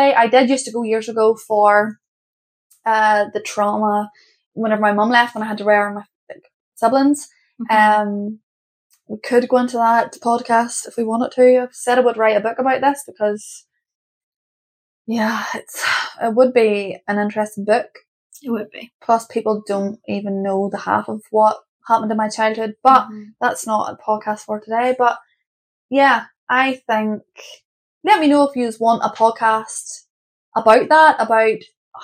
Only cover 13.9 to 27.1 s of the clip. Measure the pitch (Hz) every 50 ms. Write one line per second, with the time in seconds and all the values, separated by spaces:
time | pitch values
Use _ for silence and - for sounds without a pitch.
13.9 | _ _ _ _ _ _ _ _ _ _ _ _ _ _ _ _ _ _ _ _
14.9 | _ _ _ - 226 233 214 220 226 - - - - - - - - - - -
15.9 | - - - - - - - 233 214 240 262 254 254 247 226 214 208 202 202 190
16.9 | - - _ - 202 208 208 208 208 214 214 208 - 202 202 208 220 247 - -
17.9 | - - _ _ _ _ _ _ - - 285 262 233 208 220 - - - 240 -
18.9 | _ _ - - 226 226 233 - - 226 220 220 214 208 214 - 202 196 196 202
19.9 | 214 - _ - 208 202 208 202 196 196 196 196 190 190 196 196 202 196 - 185
20.9 | 202 214 208 - 220 214 - _ - 214 214 214 220 - - _ _ _ _ -
21.9 | 226 226 214 214 226 214 220 214 - - 220 220 220 220 220 214 214 _ - 262
22.9 | 269 254 - 220 214 214 208 214 - _ 240 247 - - - 226 220 214 - -
23.9 | 208 - - - 214 214 - 214 214 208 - - 214 214 214 220 220 233 247 254
24.9 | 254 254 247 240 - - - _ _ _ _ _ _ _ _ _ _ _ _ _
25.9 | 254 277 277 269 247 220 - - _ _ _ - 247 254 262 269 262 262 _ -
26.9 | 220 214 214 214